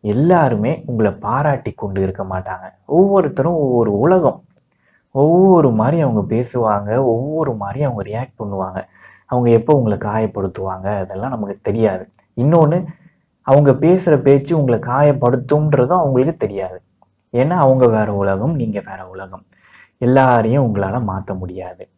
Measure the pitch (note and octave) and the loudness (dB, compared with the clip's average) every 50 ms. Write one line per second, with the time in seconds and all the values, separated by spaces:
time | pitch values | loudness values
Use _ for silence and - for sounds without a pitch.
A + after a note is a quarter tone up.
0 | - G#2+ G#2 A#2+ D3 E3+ F#3 F3 D#3 C3 A#2 G#2 G#2+ B2 D#3+ - - - B2 A2 | -4 -2 0 0 2 4 4 4 4 2 0 0 -2 -2 -4 -6 -8 -8 -2 0
1 | A2 G#2 F#2+ - - G#2 A2+ C3+ D3 D3+ C#3 A#2+ - A2 - - - G2+ G2 G2 | 0 0 -2 -4 -6 -4 -4 -2 0 -2 -2 -2 -6 -10 -10 -8 -10 -6 -4 -4
2 | F#2+ F#2 F#2 - G2 F#2+ F#2+ F#2 F2+ F#2 F#2 - - F#2 _ _ _ - C#3 E3+ | -4 -4 -4 -6 -8 -8 -8 -8 -8 -10 -12 -14 -14 -20 _ _ _ -2 2 2
3 | F#3+ G3 G3 G3 E3+ D3 - - C3+ E3 F3 D#3+ D3 C3 B2 A#2+ A2+ G#2+ G2+ G2+ | 2 4 2 0 0 0 -2 -2 -2 -2 -2 -2 -2 0 2 0 0 0 0 0
4 | A#2+ E3 F#3+ F#3 E3 B2+ - - _ _ _ _ _ _ _ _ _ _ _ _ | 2 2 2 2 2 0 -2 -2 _ _ _ _ _ _ _ _ _ _ _ _
5 | _ _ _ C3+ C#3+ D#3+ E3+ F3+ F#3+ F#3+ F#3 E3+ D3+ C3 A2+ A2 A2 B2+ D#3 E3+ | _ _ _ 0 2 4 4 4 6 6 6 6 4 4 2 2 0 0 0 0
6 | D#3 C3+ A2+ G#2+ G2 - A2+ A2+ B2 A#2+ - B2 A#2 A2 G#2 G2+ G2+ G#2 A2 B2+ | 0 0 0 -2 -2 -2 -2 -4 -4 -4 -4 -2 0 0 0 -2 -2 -2 -2 0
7 | C3+ B2 A2+ A#2 B2+ D3 D#3 D#3+ D#3 C#3+ A#2+ G#2+ G2+ G2 G2 C3 D3 C3+ A#2+ G#2 | 0 0 0 -2 -4 -4 -4 -4 -4 -4 -4 -6 -8 -10 -6 -4 -4 -4 -4 -6
8 | G2 G2 G#2 A2+ B2+ - _ _ A2+ G2+ G2 F#2+ F#2 F#2+ F#2 F#2+ - _ _ _ | -8 -8 -8 -8 -8 -10 _ _ -10 -8 -6 -6 -8 -6 -8 -12 -12 _ _ _
9 | - - - _ _ _ B2+ B2 B2 A#2+ A#2 A2+ A2+ - D#3 C#3 A#2+ A2 G#2 - | -20 -20 -20 _ _ _ -2 0 2 4 4 4 4 4 2 2 4 0 -2 -2
10 | G#2+ G#2 G#2 A2 A2 G#2 - - G2 F#2+ F#2 - F#2+ F#2+ F#2+ F#2 F#2 G2 G#2 G2+ | -4 -4 -2 -2 -2 -2 -4 -4 -6 -6 -6 -8 -8 -8 -8 -8 -6 -6 -4 -6
11 | F#2+ F#2 G2 F#2+ G#2 C3 C3 A2+ G#2 G2+ G2 - _ - G2+ A2+ A2+ G#2 F#2 F#2 | -6 -8 -8 -8 -8 -8 -6 -8 -8 -8 -10 -10 _ -6 -2 0 0 0 -2 -4
12 | - - _ _ _ _ _ - B2 C#3+ E3 E3+ D#3+ D3 D#3+ F3+ F#3+ D3+ - _ | -10 -14 _ _ _ _ _ -2 0 2 4 4 4 4 2 -2 -4 -6 -14 _
13 | _ _ _ _ _ _ _ _ _ - C3 C#3+ D3 C#3 B2+ C3+ D3 E3 F3+ F#3 | _ _ _ _ _ _ _ _ _ 4 4 6 6 4 2 4 4 2 2 4
14 | F#3 F3 D#3 C3+ B2+ C#3 C#3 C#3 C#3 - E3+ D#3+ C#3+ B2+ A#2 G#2+ - A#2 B2 C3+ | 4 2 2 2 4 4 4 4 2 0 0 0 2 0 0 -2 -2 -4 0 2
15 | D3 D3 C#3 B2 A#2+ A#2+ B2 A#2 - - D3 D3+ D3+ D#3 D3 - B2 C3 F3 F#3 | 2 2 2 2 2 0 0 0 -2 -2 -2 0 0 0 2 2 2 2 2 0
16 | E3 C#3+ C3+ B2 C3 D#3 D#3 - - G2+ G2 G2 F#2+ F#2 F#2 F#2 _ _ _ _ | 2 2 2 2 0 0 -2 -4 -6 -6 -4 -6 -8 -8 -10 -16 _ _ _ _
17 | _ _ _ _ _ _ - A#2+ C3 C3+ - F3 D3+ C3 C3 C3 B2+ A#2+ A2 A2 | _ _ _ _ _ _ -2 0 0 0 2 2 4 4 4 6 4 4 4 2
18 | G#2+ G#2 G2+ G2 G2 G2 F#2+ F#2+ A2 D3+ E3 C#3+ A#2+ A2 G#2 G2+ F#2 - F#2+ F#2+ | 0 -2 -2 -2 -2 -2 -2 -2 -2 -4 -4 -4 -4 -4 -6 -8 -8 -10 -16 -16
19 | F#2 F#2 F#2+ F#2+ G2 F#2+ F#2+ F#2+ _ _ _ _ _ _ _ - - _ _ _ | -16 -16 -16 -16 -16 -16 -16 -20 _ _ _ _ _ _ _ -20 -20 _ _ _
20 | B2 A#2+ B2+ C3+ C3 B2+ B2 A#2 A2 A2+ A2+ C#3+ C3+ A#2 G#2 G2+ G2 F#2+ G2+ B2+ | 0 2 4 4 6 6 4 2 2 2 2 2 0 0 0 -2 -4 -4 -4 -4
21 | A#2+ G2+ F#2 F#2+ F#2+ - G2 F#2 F#2+ F2+ F2+ F#2 F#2 F2+ F2+ F2+ - _ _ | -4 -4 -6 -8 -8 -8 -10 -10 -10 -10 -12 -12 -14 -14 -16 _ -20 _ _